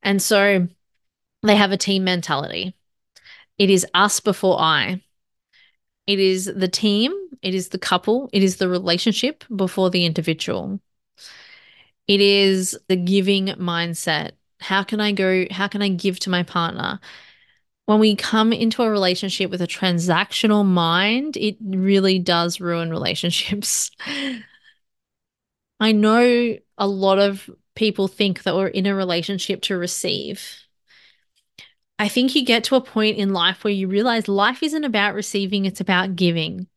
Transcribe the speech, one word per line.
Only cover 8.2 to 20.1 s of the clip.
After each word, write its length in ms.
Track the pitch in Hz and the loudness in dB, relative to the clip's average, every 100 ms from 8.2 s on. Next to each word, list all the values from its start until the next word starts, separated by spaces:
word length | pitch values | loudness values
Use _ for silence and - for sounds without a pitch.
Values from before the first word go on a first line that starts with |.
| 269 | 0
it 80 | 202 | 2
is 160 | 190 180 | 2 2
the 100 | 185 | -2
relationship 760 | 180 185 175 - 208 254 302 - 208 | 0 0 0 0 0 -2 -4 -12 -4
before 340 | 185 - 185 | -4 0 0
the 160 | 180 175 | 2 0
individual. 760 | 160 165 160 - 107 85 196 _ _ _ _ - - - - _ _ _ _ - | -2 -4 -4 -4 -6 -6 -10 _ _ _ _ -20 -20 -20 -20 _ _ _ _ 0
It 140 | 202 | 4
is 560 | 202 202 196 190 185 - _ | 4 4 4 2 -2 -8 _
the 80 | 185 | -2
giving 520 | 180 196 190 196 190 | 2 0 2 0 -2
mindset. 840 | - 175 170 170 165 - 151 156 - _ _ | -4 -4 -2 -4 -6 -4 -4 -4 -12 _ _
How 240 | - 190 | -2 -2
can 160 | 190 214 | -2 -2
I 120 | 208 | -2
go, 340 | 202 190 185 185 | 0 2 2 -2
how 160 | 185 202 | -4 -4
can 140 | 202 | -2
I 80 | 202 | -2
give 300 | 180 196 185 | 0 -2 -4
to 100 | - | -4
my 100 | 180 | -2
partner? 560 | 175 175 170 - - 196 - - - _ _ _ _ _ - | -2 -2 -4 -4 -8 -8 -12 -20 -20 _ _ _ _ _ 0
When 140 | 214 | 4
we 160 | 214 202 | 4 2
come 380 | - 220 220 | 0 2 2
into 280 | 226 226 220 | 2 0 0
a 80 | 233 | 0
relationship 640 | 208 185 180 196 - 190 | 2 0 0 -4 -4 -4
with 100 | 185 | -4
a 60 | 175 | -6
transactional 1000 | - 190 175 175 | -2 0 0 2